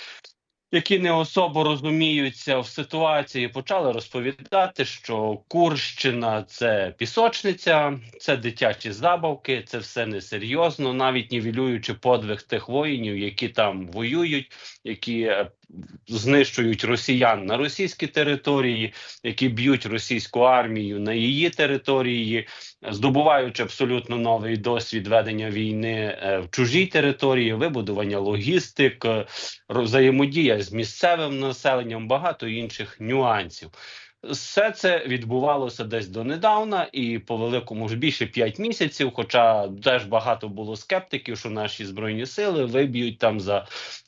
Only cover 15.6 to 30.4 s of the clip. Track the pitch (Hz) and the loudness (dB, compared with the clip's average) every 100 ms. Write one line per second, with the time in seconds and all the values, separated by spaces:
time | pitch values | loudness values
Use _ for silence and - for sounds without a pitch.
15.6 | _ 92 - - - 113 117 143 131 - | _ -18 -18 -20 -8 -4 4 4 4 2
16.6 | 113 104 117 117 - 127 120 104 98 120 | 0 0 0 0 0 4 4 4 0 -2
17.6 | 147 - 190 - 156 156 147 131 147 143 | -2 -2 -4 -4 -2 0 2 0 2 2
18.6 | 127 113 110 - - - 117 107 131 113 | 2 0 -4 -8 -18 -10 -8 0 0 2
19.6 | 131 131 107 110 - 117 - 120 123 127 | 2 2 0 -4 -2 -4 -2 4 6 6
20.6 | 117 110 101 101 104 113 120 139 170 165 | 4 -2 -4 -4 -2 0 2 2 0 2
21.6 | 143 139 139 135 123 117 110 113 104 - | 0 0 2 2 2 0 0 -2 -4 -12
22.6 | - - 107 104 131 135 151 143 123 - | -18 -14 -8 0 2 4 6 4 2 -2
23.6 | 113 - 127 123 113 120 117 113 110 113 | -6 -2 0 0 -2 -2 2 0 0 -2
24.6 | 117 117 - 113 98 113 110 107 110 104 | 0 -2 -2 -6 2 4 4 -2 -4 -2
25.6 | 110 107 113 110 107 - 98 95 90 - | -2 -2 -2 -2 -4 -4 -2 -2 -2 0
26.6 | 123 160 190 160 143 139 139 127 113 110 | 2 2 2 2 2 2 2 2 2 0
27.6 | 160 127 98 101 101 101 98 104 113 180 | 0 -2 -2 -2 -2 -2 0 -2 2 0
28.6 | - - 139 - 113 110 104 - - - | 0 2 2 2 0 -2 -4 -10 -12 -12
29.6 | - 113 117 131 131 135 139 151 | -4 -2 2 6 6 6 2 2